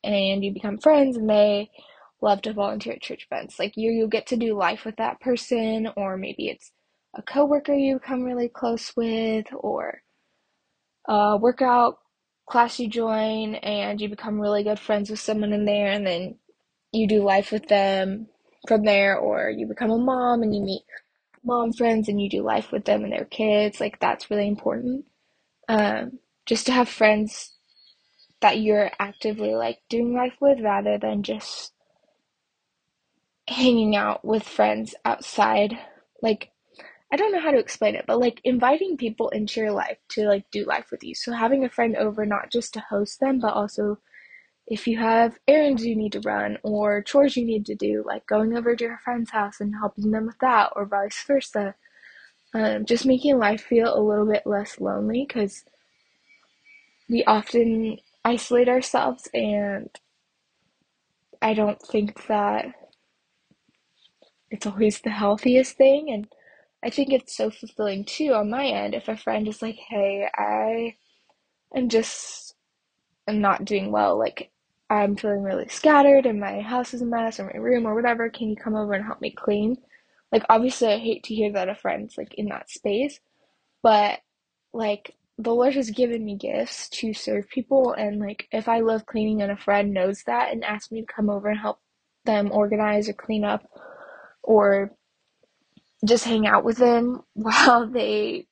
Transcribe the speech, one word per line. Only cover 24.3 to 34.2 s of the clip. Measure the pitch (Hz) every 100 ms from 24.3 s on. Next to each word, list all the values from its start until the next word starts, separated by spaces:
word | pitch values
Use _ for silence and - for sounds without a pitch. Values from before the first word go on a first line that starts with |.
really | 208 202
important. | 208 - 220 240 262 - _ _ _ _ _ -
Um, | 220 208 214 247 254 _ _ -
just | 226 -
to |
have | 254 240
friends | - 214 214 214 - - _ _ _ _ _ _ _ _ _
that | 214 -
you're | 214 208 196 -
actively, | 202 202 220 214 208 226
like, | 226 - _
doing | 233 240 240
life | 247 -
with | 277 269
rather | 214 202 202 208
than | 220 208
just | 202 214 - - - _ _ _ _ _ _ _ _ _ _ _ _ _ _ _ _ _ -
hanging | 247 254 233 214 208
out | 208 -